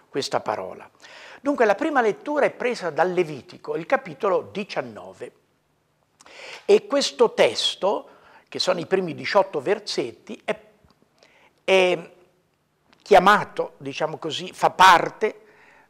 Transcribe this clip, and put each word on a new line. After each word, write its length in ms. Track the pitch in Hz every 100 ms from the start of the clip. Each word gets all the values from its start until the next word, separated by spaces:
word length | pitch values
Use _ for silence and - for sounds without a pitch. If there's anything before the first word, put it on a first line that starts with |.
| _
questa 320 | 143 - 123
parola. 460 | - 101 92 - - _ - - - -
Dunque 240 | 285 262
la 120 | 214 202
prima 260 | 311 269
lettura 440 | 220 - 294 294 208
è 60 |
presa 380 | - 247 226 170
dal 240 | 147 185
Levitico, 640 | 175 156 139 - 131 - 156
il 80 | 170
capitolo 640 | 262 175 143 196 165 107
diciannove. 800 | 180 196 165 123 101 92 95 123 _ _ _ _ _ _ _ _ _ - - - - -
E 200 | 208 -
questo 480 | 277 - - 226
testo, 760 | - 139 107 - - 190 - - - - - _
che 100 | 127
sono 220 | 180 180
i 40 | 147
primi 300 | 190 175 135
diciotto 460 | 131 202 190 151
versetti, 800 | 139 208 - - 123 - - -
è, 160 | - 214 - _ _ _ _ _ _ _ _ _
è 480 | - 190 180 170 - _ _ _ _ _ _ _ _ _
chiamato, 720 | - 190 190 202 - - - -
diciamo 400 | 139 - 156 156
così, 340 | 160 131 180
fa 180 | - 165
parte 760 | - 185 170 - - 220 - _ _ _ _ _